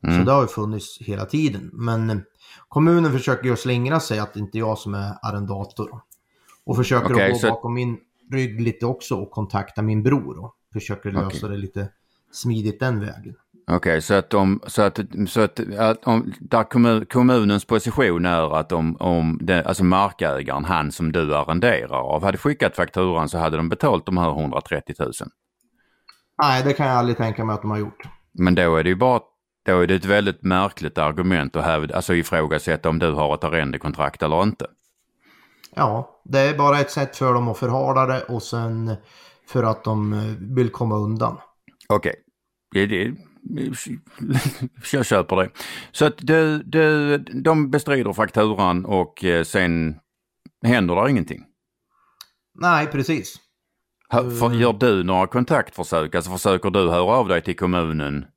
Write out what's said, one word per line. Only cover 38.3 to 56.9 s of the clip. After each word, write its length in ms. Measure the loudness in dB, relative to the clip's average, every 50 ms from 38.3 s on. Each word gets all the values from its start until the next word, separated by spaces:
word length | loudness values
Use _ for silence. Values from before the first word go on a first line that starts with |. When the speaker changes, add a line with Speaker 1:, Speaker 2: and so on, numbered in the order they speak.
| -6 -6 -6
Speaker 2:
sen 520 | -6 -6 -4 -4 -4 -4 -4 -4 -4 -4 -6 -8 _ -20 -20 -20 -20 _ _ _
för 160 | _ -2 0 0
att 220 | 0 0 -2 -2
de, 280 | -2 -2 0 0 0 -2
eh, 80 | -2 -4 -6 -6 -8 -10 -4 0
vill 160 | 0 0 0
komma 260 | 0 -4 -2 -2 0
undan. 400 | 0 -2 -2 -2 -2 -2 -4 -4 -6 -16 _ _ _ _ -20 _ _ -4 _
Speaker 1:
Okej. 260 | 0 0 0 -2 -6 -6 _ _ _ _ _ _ _ _ _ _ 0
Det, 120 | 0 0
det, 280 | 2 0 -2 -2 -4 -6 -10 -16 _ _ _ _ -10
<laughs> 1400 | -8 -6 -6 -6 -8 -8 -10 -12 -12 -14 _ _ _ -12 -6 -2 -2 0 0 -2 -4 -4 -10 -10 _ -12 -10 -2 0
jag 140 | 0 2
köper 300 | 2 2 2 2 2 2
det. 140 | 2 2 0 _ -14 -14 -14 -14 -16 -16 -14 _
Så 120 | 2 2
att 100 | 2 2 0
du, 440 | 0 2 4 4 4 2 0 -2 -6
du, 560 | -2 2 4 4 4 4 4 2 2 0 0
de 520 | -2 -6 -8 0 2 4 4 4 4 2
bestrider 420 | 2 0 0 2 0 0 2 0 0
fakturan 720 | 0 -2 0 2 2 2 2 4 2 2 2 2 0 0
och, 400 | 0 0 0 0 -2 _ -4 0
eh, 200 | 2 2 2 2
sen 520 | 0 0 0 2 2 2 0 0 -2 -4 -8 _ _ _ _ _ _ _ _ _ -20 _ _ 2
händer 300 | 2 4 4 4 2 2
där 140 | 2 2 2
ingenting? 360 | 2 0 -2 -4 -8 -14 -14 _ _ _ _ _ _ _ _ _ _ _ _ _ _ _ -20 _ _ _ _ _ _
Speaker 2:
Nej, 320 | -2 0 2 2 2 0
precis. 500 | -2 -2 -4 -2 -2 -2 -4 -4 -10 -16 -20 _ _ _ _ _ _ _ _ _ _ _ _ _ _
Speaker 1:
Ha-, 200 | 0 0 0 0
för, 160 | -2 0 0
Speaker 2:
Mm. 120 | 2 2 4
Speaker 1:
gör 140 | 4 2 2
du 300 | 4 4 4 4 4 2
några 220 | 2 2 2 2
kontaktförsök? 880 | 2 2 0 0 2 2 0 0 -2 -6 -10 -8 -2 0 -2 -2 0 -2
Alltså 160 | -2 -2 -2
försöker 400 | -6 -2 2 2 2 2 2 0
du 180 | 2 2 2 4